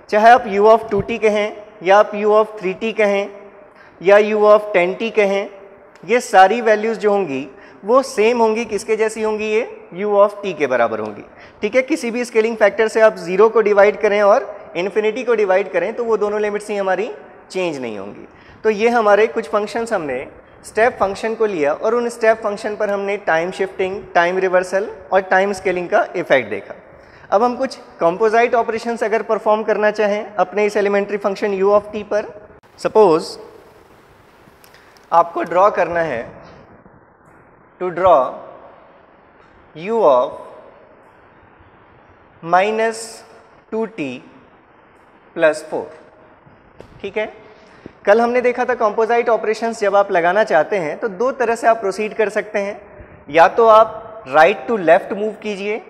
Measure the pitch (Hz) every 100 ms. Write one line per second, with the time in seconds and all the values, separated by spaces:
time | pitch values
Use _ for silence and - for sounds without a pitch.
0 | - 208 226 247 247 196 208 226 220 202
1 | 190 233 214 208 208 - - - 170 196
2 | 208 208 208 214 214 - 175 180 226 208
3 | 208 202 202 - - - - - - -
4 | 170 202 214 214 208 214 214 - 175 185
5 | 226 214 202 196 208 - - - - -
6 | 165 240 - 196 190 233 226 214 214 214
7 | 208 202 175 135 - - - - 196 254
8 | 269 - 214 247 226 220 240 208 - 214
9 | 220 220 214 214 214 214 262 - - 170
10 | 208 202 208 - 202 156 139 123 117 107
11 | 107 101 - - - - 208 254 262 311
12 | 240 226 233 226 220 226 208 202 220 226
13 | 220 190 175 185 220 226 202 202 202 226
14 | 214 202 202 233 - - - 165 185 214
15 | 214 214 233 226 202 185 196 180 180 226
16 | 233 220 208 214 208 208 208 208 190 185
17 | 226 415 - - - 190 180 143 120 104
18 | 98 - 104 - - - 220 208 226 240
19 | 208 202 226 226 220 214 208 240 233 208
20 | 151 127 147 - - - - - 233 254
21 | 196 196 226 220 214 185 143 151 214 233
22 | 240 233 220 220 220 202 220 208 208 202
23 | 196 202 202 160 175 185 190 - 190 196
24 | 208 - 170 185 185 180 180 196 214 -
25 | - 190 190 185 196 202 196 180 175 208
26 | - 185 165 139 110 104 - - - -
27 | - - - 202 247 233 262 - - -
28 | 170 175 226 220 240 240 226 220 233 233
29 | 220 220 208 214 214 214 220 202 208 208
30 | 208 208 226 - 180 202 208 208 202 202
31 | 202 202 208 196 214 196 196 208 202 220
32 | 208 208 381 - - - _ _ 180 220
33 | 208 160 185 - - - - - _ -
34 | _ _ _ _ _ _ - - _ _
35 | _ 170 170 - 330 170 202 202 170 170
36 | 165 120 120 - - - - - - _
37 | _ _ _ _ _ _ _ _ 185 165
38 | 185 156 127 - - - - - - _
39 | _ _ _ _ _ _ _ 151 180 226
40 | 180 127 139 - - - - - - _
41 | _ _ _ _ _ _ _ _ _ _
42 | _ _ _ _ 165 175 208 220 226 220
43 | - - - - _ _ _ 220 220 -
44 | 143 127 - - - _ _ _ _ _
45 | _ _ _ - 160 156 - 156 95 -
46 | - _ - _ _ _ _ _ - -
47 | 202 202 214 - - - - - - -
48 | - 214 233 247 247 240 254 247 220 208
49 | 220 233 233 220 214 214 226 220 202 202
50 | 196 185 170 190 220 175 151 208 151 190
51 | 233 185 247 262 226 226 233 226 196 185
52 | 214 196 208 208 202 214 196 214 - -
53 | - - - 147 165 165 226 214 220 -
54 | - - - 143 165 208 - 226 160 175
55 | 220 202 214 208 214 196 202 220 -